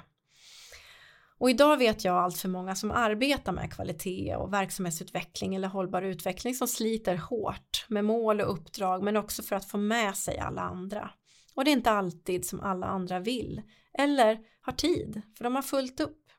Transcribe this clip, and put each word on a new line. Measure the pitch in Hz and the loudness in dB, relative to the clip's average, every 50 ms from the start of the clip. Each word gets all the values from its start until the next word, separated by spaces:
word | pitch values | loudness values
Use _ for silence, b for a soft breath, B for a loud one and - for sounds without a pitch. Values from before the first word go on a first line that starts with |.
| - _ _ _ _ B B B B B B B B B B B B B B B B B B B B B B B | -12 _ _ _ _ B B B B B B B B B B B B B B B B B B B B B B B
Och | 254 254 | 4 4
idag | 247 226 285 302 302 | 6 8 8 8 8
vet | 262 247 220 214 208 - | 6 6 4 4 2 0
jag | 185 180 | 2 2
allt | 180 175 180 175 | 2 2 0 -2
för | - - 190 | -2 -4 -4
många | 185 180 185 190 190 | -4 -4 -4 -6 -6
som | - - 208 | -4 -4 -2
arbetar | - 240 233 214 214 214 262 285 277 269 - 202 | 0 2 2 2 2 2 2 2 0 0 -2 -4
med | 180 - - - - | -4 -4 -4 -8 -8
kvalitet | - 185 - 156 160 - 190 180 196 196 185 - | -8 -6 -6 -6 -6 -6 -6 -6 -4 -4 -4 -4
och | - - 190 202 | -4 -4 -2 -2
verksamhetsutveckling | 202 190 190 - - 185 175 165 - 185 - - 180 175 - - - 202 190 190 | -2 -2 -2 -4 -6 -4 -4 -6 -6 -10 -8 -8 -8 -8 -8 -8 -6 -4 -4 -2
eller | 190 190 | -2 -4
hållbar | 190 190 196 185 180 190 180 | -4 -2 -2 -2 -2 -2 -2
utveckling | 190 190 185 185 - 190 185 190 - 240 254 | -2 -2 -6 -4 -4 -6 -4 -4 -4 -4 -2
som | 254 254 | -2 -2
sliter | 240 - - 226 220 220 220 220 196 180 | -2 -2 -2 -2 -2 -2 0 0 0 -2
hårt | 175 - - 254 220 202 - - - - - - - - | -2 -2 -4 -4 -4 -4 -4 -6 -8 -10 -6 -6 -6 -4
med | - 214 202 208 | -2 -2 0 2
mål | 214 220 233 226 214 214 208 | 2 2 2 2 2 2 2
och | 196 - 196 | 2 -2 -2
uppdrag, | - - - - - 196 185 185 185 196 | -4 -6 -12 -6 -2 0 0 0 0 0
men | 208 208 | 0 0
också | 214 208 208 - - - | 0 0 -2 -6 -8 -4
för | - 202 | -4 -4
att | 196 190 | -4 -4
få | - - | -4 -4
med | 202 208 208 226 233 220 196 - | -2 0 2 2 2 2 0 -2
sig | - - - - - | -2 -4 -4 -4 -4
alla | - - 156 175 | -4 -4 -4 -4
andra. | 180 180 180 180 185 196 208 208 - 196 - _ b b b b b b b | -4 -4 -6 -6 -8 -8 -8 -8 -8 -10 -14 _ b b b b b b b
Och | 269 269 | 2 6
det | 302 | 6
är | 294 | 6
inte | 247 - 233 | 6 6 6
alltid | 214 202 190 180 165 - - - 180 180 180 | 4 4 2 0 -4 -6 -4 -2 -2 -2 -2
som | - 196 - | -4 -6 -4
alla | - 202 185 185 190 | -2 -2 -2 -2 -2
andra | 190 190 190 180 180 180 180 | -2 -2 -2 -2 -2 -4 -2
vill | 180 226 262 233 - - - 214 - b b b b b b | -2 -2 -2 -2 -4 -6 -8 -10 -12 b b b b b b
eller | - 277 285 285 269 233 214 226 220 b b b b | 2 2 4 6 8 6 6 6 2 b b b b
har | b - 247 | b -8 -4
tid, | - - 320 349 - - 220 214 214 - - - | 0 2 2 2 2 -2 -6 -8 -10 -10 -12 -12
för | - 233 | -6 -4
de | 247 254 | -2 0
har | 277 | -2
fullt | 269 - - 269 262 254 - - | -2 0 0 0 0 -2 -2 -4
upp. | - - - _ _ b b | -4 -4 -6 _ _ b b